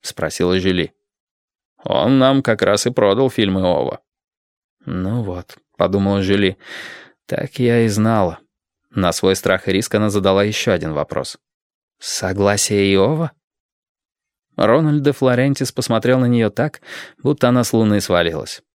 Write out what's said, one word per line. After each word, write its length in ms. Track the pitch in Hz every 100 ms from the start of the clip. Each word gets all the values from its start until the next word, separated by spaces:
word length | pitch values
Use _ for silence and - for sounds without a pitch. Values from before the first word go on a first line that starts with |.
спросила 560 | - - 78 - 90 92
Жюли. 340 | 95 90 82 _ _ _ _ _ _ _ _ _
«Он 340 | - - 95 135
нам 240 | 131 135
как 200 | 131 110
раз 240 | 98 104 123
и 40 |
продал 400 | - 101 104 131
фильм 300 | - 101 95
Иова». 400 | 92 78 64 - _ _ _ _ _ _ _ _
«Ну 380 | - 90 92 120
вот», 340 | 101 90 - - _ -
подумала 460 | 90 98 98 98
Жюли, 340 | 95 101 95 95 - - - - - _ -
«так 320 | - 120 -
я 240 | 120 117
и 60 | 113
знала». 500 | 104 110 110 90 80 _ _ _ _ _
На 220 | - 90
свой 220 | - 95
страх 340 | 95 - 92 -
и 40 |
риск 220 | 95 -
она 160 | 107 107
задала 340 | 101 98 95
еще 280 | 104 107 -
один 200 | 90 85
вопрос. 460 | 73 71 - 67 - _ _ _ _ _ _
«Согласие 960 | - - 95 92 101 101 - 101 98
Иова?» 380 | 98 104 156 165 _ _ _ _ _ _ _ _ _ _ _ _ -
Рональд 460 | 110 131 156 147
де 100 | 143
Флорентис 600 | 135 127 123 135 139 127
посмотрел 480 | - - 110 123 131
на 60 | 123
нее 240 | 120 110
так, 300 | - 147 - - - - _
будто 260 | - 147 123
она 160 | 123
с 80 | 117
луны 280 | 117 110 104
свалилась. 640 | - 87 85 80 55 - _